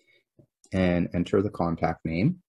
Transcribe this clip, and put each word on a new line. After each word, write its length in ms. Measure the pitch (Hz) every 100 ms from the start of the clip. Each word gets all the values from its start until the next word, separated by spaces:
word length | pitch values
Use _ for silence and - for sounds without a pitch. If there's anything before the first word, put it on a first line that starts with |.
| _ _ _ _ _ _ _
and 360 | 95 92 87 90
enter 300 | 90 87 98
the 80 | 98
contact 560 | - 87 85 80 - 82
name. 340 | 82 120 180